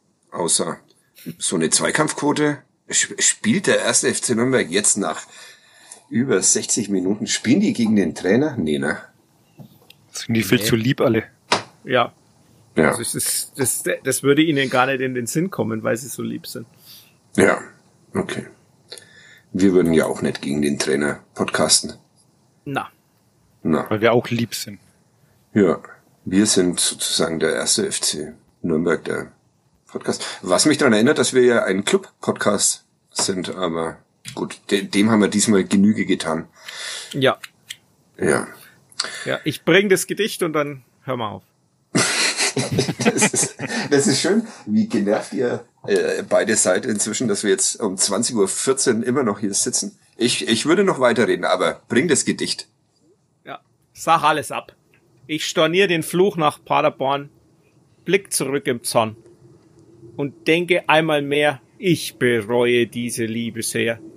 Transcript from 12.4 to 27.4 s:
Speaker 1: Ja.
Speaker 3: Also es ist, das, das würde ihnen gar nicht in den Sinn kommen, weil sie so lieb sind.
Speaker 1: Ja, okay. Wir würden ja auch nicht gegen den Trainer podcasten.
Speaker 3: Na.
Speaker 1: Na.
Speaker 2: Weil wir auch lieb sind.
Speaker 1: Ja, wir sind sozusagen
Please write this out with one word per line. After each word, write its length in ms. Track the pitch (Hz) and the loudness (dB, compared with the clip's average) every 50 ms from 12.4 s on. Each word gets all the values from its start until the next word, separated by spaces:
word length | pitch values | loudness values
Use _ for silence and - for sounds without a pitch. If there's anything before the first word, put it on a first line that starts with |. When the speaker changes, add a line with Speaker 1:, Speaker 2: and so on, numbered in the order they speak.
| _ _ _ _ _ _ _ | _ _ _ _ _ _ _
Speaker 1:
Ja. 140 | - 80 - | 2 2 2
Speaker 3:
Also 120 | - - | 2 0
es 120 | 117 - - | -4 -6 -6
ist, 380 | 143 - - - - - - - | -4 -4 -4 -4 -6 -6 -8 -6
das, 260 | - 131 - - - - 180 180 - - | -4 -2 -2 -2 -4 -4 -4 -6 -2 -2
das 180 | 135 127 - | -4 -4 2
würde 200 | - 139 143 147 | 2 4 4 6
ihnen 280 | 160 170 147 139 135 123 | 4 4 2 0 0 2
gar 160 | 135 127 127 | 2 2 2
nicht 140 | 135 135 127 | 2 0 -2
in 140 | 131 131 127 | -2 -4 -4
den 120 | 123 120 | -4 -6
Sinn 240 | 113 - 160 175 190 | -4 -2 -2 -2 -2
kommen, 320 | - - 113 110 110 110 | -2 -4 -4 -2 -4 -4
weil 140 | 107 120 117 | -2 -2 -2
sie 100 | 120 139 113 | -2 -4 -10
so 140 | - - | -10 -8
lieb 240 | 117 113 117 - - | -8 -8 -8 -8 -12
sind. 200 | - - 123 117 - _ _ _ - - - - _ _ _ _ _ - | -12 -14 -14 -16 -16 _ _ _ -20 -20 -20 -20 _ _ _ _ _ 0
Speaker 1:
Ja, 240 | - 98 95 - - - - - _ _ _ _ _ _ _ - | 2 2 4 2 0 -4 -12 -20 _ _ _ _ _ _ _ -4
okay. 320 | - - - - - - - - _ _ _ _ _ _ _ - - - - - - - - - - _ _ | -4 -4 -4 -6 -10 -10 -12 -20 _ _ _ _ _ _ _ -20 -20 -20 -20 -20 -20 -20 -20 -20 -20 _ _
Wir 200 | - 92 98 98 | -2 2 2 4
würden 200 | 90 90 85 82 | 6 6 4 6
ja 140 | 82 78 - | 4 4 2
auch 160 | - - - | 2 -2 -2
nicht 180 | 73 71 65 - | -4 -4 -4 -4
gegen 200 | - 67 71 76 | -6 -4 -2 0
den 160 | 73 71 71 65 | 0 0 0 -2
Trainer 460 | - - 67 71 73 73 73 - - _ _ | 0 -2 0 0 0 -2 -4 -6 -12 _ _
podcasten. 600 | - 98 - - - 80 - - - - - - - _ _ _ _ _ _ _ _ _ _ _ _ _ | -4 -4 -2 0 -2 2 2 2 0 0 -4 -10 -16 _ _ _ _ _ _ _ _ _ _ _ _ _
Speaker 3:
Na. 240 | 143 139 127 95 - - _ _ _ _ _ _ _ _ _ _ _ _ _ - | -8 -6 -6 -8 -8 -14 _ _ _ _ _ _ _ _ _ _ _ _ _ -2
Speaker 1:
Na. 220 | 82 80 73 - - | 0 0 0 0 -2
Speaker 2:
Weil 100 | 107 104 | -2 2
wir 120 | 110 113 | 2 4
auch 160 | 113 123 - - | 4 4 2 0
lieb 260 | 120 113 117 - - | -2 -2 -2 -4 -4
sind. 240 | - - 110 101 - _ _ _ _ _ _ _ _ _ _ _ _ _ _ - | -10 -10 -12 -14 -18 _ _ _ _ _ _ _ _ _ _ _ _ _ _ 2
Speaker 1:
Ja, 260 | 110 98 85 - - - - - - _ _ _ _ _ | 4 4 4 4 0 -6 -14 -20 -20 _ _ _ _ _
wir 220 | - 92 98 107 | 0 2 4 4
sind 320 | 107 - 98 90 90 85 - | 4 4 4 2 2 0 0
sozusagen 600 | - - - - - - - - 85 82 80 80 | -2 -2 -2 -4 -6 -4 0 0 0 0 0 0